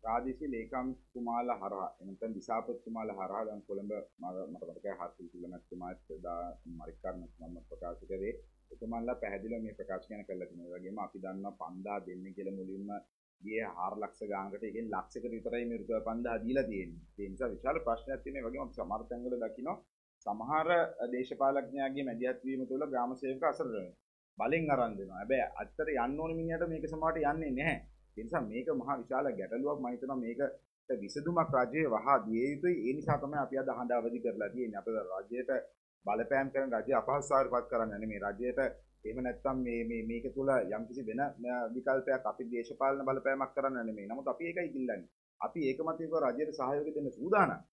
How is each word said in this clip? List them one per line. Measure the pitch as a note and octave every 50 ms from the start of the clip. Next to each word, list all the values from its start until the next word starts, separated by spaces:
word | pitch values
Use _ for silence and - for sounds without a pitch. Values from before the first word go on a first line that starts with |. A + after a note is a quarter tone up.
| -
ප්‍රාදේශීය | A2+ A2+ A#2+ B2 C3 B2+ - D3+ C#3+
ලේකම්තුමාලා | B2+ A2+ A2 A2 - B2+ B2+ C3 B2+ - - _ _ B2 A#2+ A#2 A#2 A#2+ B2 B2 A#2
හරහා, | G2+ F#2+ G2+ G2+ G2 F#2 F2
එහෙම | - _ F#2 G2
නැත්නම් | F#2+ - A2+ A2+ A2
දිසාපතිතුමාලා | G2 - - A2+ A2+ A2+ - A#2 - - A2+ A2+ A2+ A2 G#2+ G2
හරහා | G2 F#2+ F#2 G2 G#2+ A2+
දැන් | G#2+ G#2+ G#2 G2
කොළඹ | - G2+ G2 G2+ G#2 G#2+
මම, | G2+ - - _ _ - F2 F#2 F#2 F#2
මට | D#2 E2+ F2+ F#2
මතකයි | E2+ E2 - - G2+ F#2+
හර්ෂිල් | F2 E2+ F2 - _ F2+ E2+
කුලමැතිතුමාත් | - F2 F2 F2+ F2+ E2+ - _ F2+ F2+ F2 F2+ F#2 - _ _ D#2+
එදා | D#2+ F2+ E2+ E2+ E2+ F2 F2 - - - E2
මරික්කාර් | E2+ E2 D#2 E2 E2+ - - F#2 F2+
මැතිතුමාත් | F2 E2+ E2+ - - E2 E2 F2 E2+ -
ප්‍රකාශ | - - - F2 E2+ F2 - F#2+
කරේ. | F#2 F#2+ F#2+ G2 G#2+ A#2 - - - _ _ _ _
එතුමන්ලා | - - A#2 A2 A#2 A#2 A#2 A#2+ B2
පැහැදිලිව | A#2+ - G#2 G2 G2 F#2+ A2 A#2 A2+ A2
මේ | G#2+ G#2
ප්‍රකාශ | - F#2+ - F#2+ F#2 - -
ගැන | A2 G#2 G2+
කළා | - F#2+ F#2 F2+ F2
තියෙනවා. | E2+ F2 E2+ F2
ඒ | F2 F2+ F2+
වගේම | F#2 G2+ A2
අපි | G2 F2 - G2
දන්නවා | F#2 F#2+ F#2+ G2 G2 G2+ G2+ -
පන්දා | - E2+ F2+ F#2 F#2+ G2+ G2+ G2+
දෙන්න | F#2+ F#2 F2+ F2+ F#2 F#2+ F#2
කියලා | G2 F#2+ F#2+ G2
මුලින්ම | F#2+ F#2 F#2+ F#2+ G2 G2 G2+ G2+ G2+ - _ _ _ _ _ _ _
ගියේ | F#2 G#2 A2 A2+ A2+ G2+
හාර | E2+ F2 F2+ F#2+ G2+
ලක්ෂ | G#2 G#2 G2 - - A2+
ගානකට, | G2+ G2+ F#2+ G2 G2+ G2 G2+ A2
ඒකෙන් | G#2+ - A2 A#2 A2
ලක්ෂයකට | G2+ F#2 - - - A#2+ - A#2+
විතරයි | A2+ A2+ - A#2 A#2 A#2+ A#2+
මේ | A#2 A#2 A2
රුපියල් | G2+ - A#2 A2 G#2+
පන්දහ | A2+ A2+ A#2 A#2+ B2 A#2 A2
දීලා | A2 A#2 B2+ C3+ C3 A#2
තියෙන්නේ. | G#2+ G2 F2+ E2+ F2 - - - _
ඒ | - G2+ F#2+
නිසා | F#2+ - B2+ A#2+
විශාල | G#2 - - C3 D3 E3
ප්‍රශ්නයක් | - - A2+ A2+ - C3 C3+ C3 -
තියෙන. | C#3 C#3 C#3
ඒ | B2
වගේම | A2+ B2+ C#3 C#3
අපි | A#2 -
සමහර | B2 G2 E2+ G#2 A2 A2+
තැන්වල | - B2 A#2+ B2 B2+ B2 B2
දකිනවා | A2+ A2 A2 A#2+ B2 D3+ F#3+ - - _ _ _ _ _ _ _ _
සමහර | G#2+ G#2 G#2+ A2 B2+ D3+ D#3 D#3+ E3 F3 E3+ D#3+ - - - A#2+ A#2+
දේශපාලඥයාගේ | B2+ B2+ C3 C3 D3 A#2+ C#3 C3+ C#3 C#3 B2+ - C3 C#3 C3+ C3+ C3+ C#3+ C#3
මැදිහත් | C3 A#2 A#2 B2 B2+ B2+ B2 -
වීම | C3 C3+ C3 C3
තුළ | B2 C3+ C3+ D3
ග්‍රාම | C#3+ C3+ B2 A#2+ B2 C3
සේවක | B2+ C#3+ C3 C3+ C3 E3+
අසරණ | D#3 C#3 - D#3+ B2+ A2+
වෙනවා. | G#2 F#2 F2+ - _ _ _ _ _ _ _ _ -
බලෙන් | G#2+ A#2+ D3 E3 E3 D3+
අරන් | C#3 B2+ A#2+ A2+ G#2
දෙනවා. | F#2+ G2 F#2 F#2 F#2
හැබැයි | G2+ A2 C3+ B2+ A2 - -
ඇත්තට | - G2+ - - - D3+ D#3 D3+
යන්න | B2+ A#2 B2 C#3 D3+
ඕන | D#3+ D#3+ E3
මිනිහට | E3 E3 E3 E3 E3 E3+ E3
මේක | D#3+ E3 D#3
සමහරට | D3+ D#3 D#3 D#3 D#3+ D#3+ E3 D3+
යන්නේ | C#3+ D3 E3 D#3+ D3 B2+
නැහැ. | B2+ D3 E3 C#3+ - - - - _ _ _ _
ඒ | - A2+
නිසා | A2+ E3+ D#3+ B2
මේක | G#2 G#2+ A#2+ B2+ D#3+ D3+
මහා | C3 A#2+ C3 C#3+ B2+
විශාල | A2+ - C3 C3 D3 C#3
ගැටලුවක්. | A2+ G2 F#2+ F#2 A2 B2 C3+ D3 D3 C#3
මම | C3 B2
හිතනවා | B2 A#2 C3 C3 C3+
මේකට | C3 A#2 A2+ A#2 A#2 C#3+ - - - _ _ _ _ _ -
විසඳුමක් | C3 G#2+ G2+ G2 - D3 C#3+ D#3+ F3 F3 D#3+ - C#3
රජයේ | C3 B2 A#2 B2 D#3 D#3+ C#3
වහා | A2+ G#2+ G#2+ C3 C#3 B2+
දිය | G#2 G#2+ A2 A2+ B2
යුතුයි. | C#3 D3 - F3+ F3+ F3+ C#3
ඒ | G#2+ B2 C3+
නිසා | D3+ - D3+ D3+ C#3
තමයි | C#3+ C#3 D3+ D3
අපි | C3+ - C3 C3+
අද | B2+ C3
හඬ | A#2+ A#2 B2 A#2+ A#2+
අවදි | A#2+ A2+ A#2 A#2 A#2+
කරලා | A2 A#2+ G2+ G2+ G#2 G2+
තියෙන්නේ. | F#2+ B2 B2 A2+ G#2 G2
අපේ | F#2+ A2+ A2 A2 G2+ F2+ F#2
රජයට | F#2+ G2 G#2 A#2+ B2 B2 B2 C3+ B2 - - _ _ _ _ _ _ _
බලපෑම් | G2 G#2 A2 A2+ - C#3 C3+ C3+ C3+
කරන, | - C#3 C3+ C3 A#2+
රජය | A2 G#2 B2 C3+
අපහසුතාවයට | B2+ C3 - C3+ C#3+ C#3 C#3+ C#3+ C3+ C3 B2 B2
පත් | B2 A#2+ -
කරන්න | B2+ A#2 A2+ A2 G2+ G2+
නෙමෙයි. | A2 A2 G#2+ G2+ F#2+
රජයට | G2+ G#2 G2 A#2+ B2 B2 - C3+ B2 - - - _ _ _
එහෙම | _ G#2+ A2+ B2+
නැත්තම් | B2+ B2 A#2+ - - C3+ C3 C3 B2+
මේ, | A#2+ A#2 A#2 A#2
මේ, | A#2 A#2 A2+ A2
මේක | A2 A#2 A#2 A#2 B2+ B2+
තුළ | C3+ C3+ C3+ C3+ B2 G#2
යම්කිසි | F2+ G#2+ G#2+ A#2 A2 B2 C3+ B2+
වෙන, | A2 A2 B2
අ, | C#3+ C#3+ - - A#2+ B2 B2 B2 A#2+ A2+
විකල්පයක්, | A#2 B2+ B2+ C3+ C3 C3+ C3 - C3+ B2+ -
අපි | G#2+ G#2 - A#2+
දේශපාලන | A#2 A#2+ A#2 A#2 - - - C3+ C3+ C#3 C#3 C3+
බලපෑමක් | C3 C3+ C3 - C3+ C3+ C#3 C3+ B2+ -
කරන්න | C#3+ C3+ C3+ C3 B2 A#2
නෙමෙයි. | A2+ G#2+ G#2+ G2 G2+
නමුත් | A#2 C3 C3+ C#3
අපි | B2 - E3
ඒකයි | E3+ E3+ F3+ F3 D#3
ඉල්ලන්නේ. | B2+ C3+ B2+ B2 A2 F#2+ E2+ - _ _ _ _ _ _
අපි | - A2 - F3 D3+
ඒකමතිකව | C3 C3 C3 D#3+ D#3+ D#3+ D#3+ E3 D3+ D#3+ E3
රජයට | D#3 B2+ A#2 B2+ D#3 D3+ D3
සහයෝගය | D#3 C3 B2+ C#3+ D3 D3+ D#3 D3+
දෙන්න | D3+ D3 C3 -
සූදානම්. | - B2 F3 G#3 G#3 F#3 C#3+ F#2+ - - _